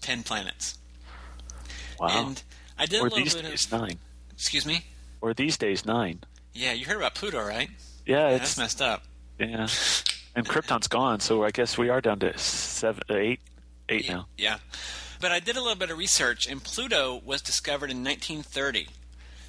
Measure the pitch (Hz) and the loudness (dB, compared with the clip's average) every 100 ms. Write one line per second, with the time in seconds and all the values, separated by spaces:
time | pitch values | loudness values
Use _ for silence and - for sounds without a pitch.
0 | - 123 113 110 92 - - - - - | -4 -2 -2 -4 -4 -6 -6 -8 -16 -20
1 | - - - - - - - - - - | -18 -16 -16 -16 -14 -14 -12 -12 -10 0
2 | 85 104 135 135 - - - - 156 208 | 2 4 2 -4 -10 -18 -12 -2 2 4
3 | 240 - 143 165 156 143 - 117 107 87 | 4 4 2 0 -2 0 2 2 0 -6
4 | - - - - - 147 143 165 - - | -10 -18 -18 -4 0 2 2 0 -2 -18
5 | - - 113 117 147 156 110 95 107 117 | -16 -4 -2 2 0 2 2 2 2 2
6 | 98 87 - - - 120 127 120 131 208 | 2 -2 -12 -20 -16 -4 -2 -2 -2 0
7 | 135 - 202 143 104 110 139 - - - | 0 -2 -4 -2 -2 -2 -4 -6 -18 -10
8 | - 139 151 131 139 - 117 - 131 104 | 0 4 6 4 2 0 0 0 0 0
9 | - - - - 110 113 110 - - - | -4 -20 -14 -4 -4 -2 0 2 2 2
10 | - - - 120 117 151 - 120 - 120 | 2 0 -2 -2 2 0 2 0 2 4
11 | 131 107 - 110 107 107 120 - 120 127 | 4 2 4 4 4 2 0 2 4 4
12 | 117 101 92 - - - - - 113 110 | 4 2 2 0 -2 -2 -2 0 0 0
13 | - 104 107 127 - - - - - 107 | 0 2 2 0 -6 -20 -20 -14 -2 -2
14 | - 90 87 - 104 107 - - - - | 0 -4 -6 -2 0 0 -8 -12 -10 -10
15 | - - 180 175 175 240 233 202 180 165 | -12 -2 2 2 0 -2 0 0 -2 -2
16 | 196 - 131 120 123 135 - - 254 190 | 2 4 4 2 -2 -4 -6 -4 2 2
17 | 131 123 131 139 - - - 143 143 127 | 2 0 -4 -4 0 0 0 -2 -2 -4
18 | 131 143 - 156 143 139 139 110 76 - | -2 -2 -4 -8 -6 -2 0 0 -4 -12
19 | - - - - | -18 -18 -18 -18